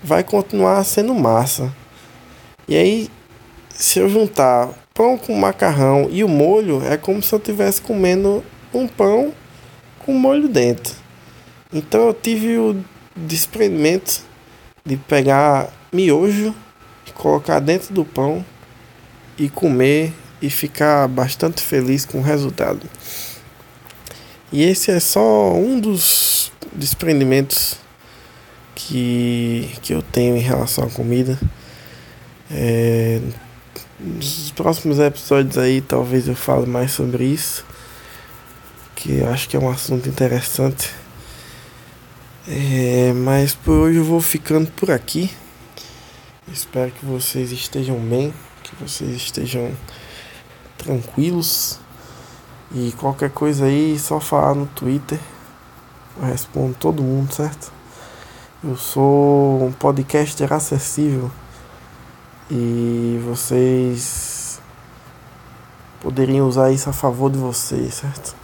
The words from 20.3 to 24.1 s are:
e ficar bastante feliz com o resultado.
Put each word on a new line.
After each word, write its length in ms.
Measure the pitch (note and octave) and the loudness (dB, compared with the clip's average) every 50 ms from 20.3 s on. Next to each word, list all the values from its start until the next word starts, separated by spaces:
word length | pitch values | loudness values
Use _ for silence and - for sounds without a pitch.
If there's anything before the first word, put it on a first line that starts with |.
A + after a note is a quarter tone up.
| - - | -12 -6
e 80 | - C#3+ | -6 -4
ficar 580 | C#3 - - D3 - - D3+ D3+ D3+ C#3+ C#3 B2+ | -4 -4 -6 -6 -2 2 4 4 6 4 4 2
bastante 540 | B2+ B2+ B2+ C3 - - - D#3+ E3 - | 2 0 -2 -2 0 0 -2 -2 0 -2
feliz 420 | - - - C#3 B2+ B2+ C3+ C#3 C#3 | -6 -2 0 0 2 2 0 0 -2
com 140 | - - C#3 | -4 -4 -2
o 40 | |
resultado. 640 | C3 D3 D3 C#3+ C#3+ C3 - - - - - - - - - - - - - - - - - - - - - - - - - - - - - - - - | 0 0 0 0 -2 -4 -4 -4 -2 -2 -4 -6 -8 -16 -20 -18 -18 -16 -14 -12 -14 -14 -16 -18 -20 -20 -20 -20 -20 -20 -20 -20 -20 -20 -20 -20 -20 -20